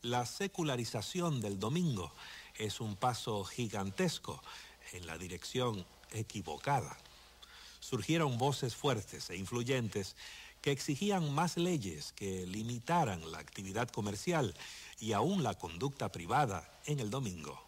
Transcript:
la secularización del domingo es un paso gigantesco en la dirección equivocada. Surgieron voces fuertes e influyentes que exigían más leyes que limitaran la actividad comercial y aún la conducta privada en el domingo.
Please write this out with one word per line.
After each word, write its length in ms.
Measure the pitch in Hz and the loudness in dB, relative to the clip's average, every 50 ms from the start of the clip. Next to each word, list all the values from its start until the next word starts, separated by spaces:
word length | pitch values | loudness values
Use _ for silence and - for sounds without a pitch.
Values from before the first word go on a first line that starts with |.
| - | 0
la 220 | 120 120 123 123 | 2 2 2 2
secularización 1160 | 117 - - 196 196 - - 170 151 135 120 120 117 - 113 101 - - 185 175 170 147 127 | 0 0 -2 -2 -2 0 0 0 2 2 2 0 0 -2 -2 -2 -2 0 0 2 2 2 2
del 180 | 104 104 101 95 | 0 0 0 0
domingo 520 | 104 110 143 175 180 165 127 98 87 80 - - - - - - - - - | 0 2 2 4 4 4 4 2 -2 -4 -8 -12 -14 -14 -14 -14 -16 -14 -6
es 260 | - 110 104 - - | -2 -2 -2 -2 -2
un 140 | 120 107 101 | -2 -4 -2
paso 480 | - - 127 120 - - - 110 104 95 | 2 2 2 2 2 0 0 0 0 0
gigantesco 1000 | - - - 123 107 101 107 - 98 95 - 185 175 - - - - 73 69 - - - - - - - - - - - | -4 -2 -2 -2 -2 0 -2 -2 -2 0 2 2 2 2 -2 -6 -8 -8 -8 -10 -14 -14 -14 -16 -16 -18 -16 -16 -12 -10
en 120 | 87 87 | -10 -8
la 100 | 85 80 80 | -8 -6 -6
dirección 680 | 90 90 90 87 - - - 127 123 123 110 98 87 - - - - - | -6 -6 -6 -6 -8 -2 0 2 2 2 0 -2 -6 -8 -14 -20 -18 -10
equivocada. 880 | - 110 110 - - 110 92 - 76 - - 139 143 131 85 69 - - - - - - - - - - - - - - - - - - | -6 -6 -6 -4 -4 -6 -4 -6 -6 -4 0 2 2 2 0 -2 -8 -14 -16 -20 -20 -20 -20 -20 -20 -20 -20 -20 -20 -18 -18 -18 -18 -14
Surgieron 600 | - - - 117 104 - 156 165 160 143 123 117 | -6 -2 -2 0 2 4 4 4 6 4 4 4
voces 360 | 127 143 139 - - 123 110 | 4 2 2 2 0 -2 -2
fuertes 540 | - - 147 127 107 - - - 71 - - | 2 2 4 4 4 0 -6 -10 -10 -8 -6
e 60 | 90 | -4
influyentes 800 | 90 95 87 120 120 120 120 135 131 117 104 - 104 95 - - - - - - - - - - - | -4 -4 -2 0 0 2 2 2 2 2 2 0 -2 -2 -2 -6 -12 -14 -14 -14 -14 -16 -18 -16 -4
que 120 | - 143 | 0 0
exigían 600 | 143 135 - - 147 127 202 208 202 185 165 147 | 0 0 0 -2 0 2 2 2 4 4 2 2
más 240 | 139 147 175 180 - | 4 4 2 2 4
leyes 580 | - 165 180 180 156 104 95 80 76 73 - - | 2 2 4 4 2 0 -2 -6 -6 -8 -10 -8
que 340 | - 101 98 95 92 90 90 | -4 -4 -2 -2 -2 -2 -4
limitaran 840 | 92 107 110 117 123 120 117 - 165 175 151 113 95 85 80 82 | -4 -2 -2 -2 -4 -4 0 4 6 6 6 6 2 -2 -4 -6
la 60 | 82 80 | -8 -8
actividad 520 | 78 - - - 101 95 95 110 117 101 | -10 -10 -10 -8 -8 -4 0 0 0 0
comercial 640 | - - 101 104 101 - - - 175 160 139 98 82 - - - - - - - - - | 0 -2 -2 -2 -2 -2 0 2 4 4 4 2 0 -4 -12 -12 -12 -12 -14 -14 -12 -6
y 140 | 110 110 110 | -2 2 4
aún 300 | 101 113 165 202 196 147 | 4 4 4 4 4 4
la 100 | 113 - | 2 0
conducta 580 | - - 85 82 85 131 143 139 - 120 95 | 0 -4 -6 -4 0 -2 -2 0 0 -4 -4
privada 560 | - - 85 85 117 143 147 117 98 85 - - - - - - | -2 -4 -2 2 4 4 4 4 2 -4 -6 -8 -20 -12 -4 -2
en 120 | 151 139 | -2 0
el 120 | 123 104 | 0 0
domingo. 520 | 104 135 135 101 90 82 76 71 67 - - | 0 0 -2 -2 -4 -6 -8 -10 -10 -12 -14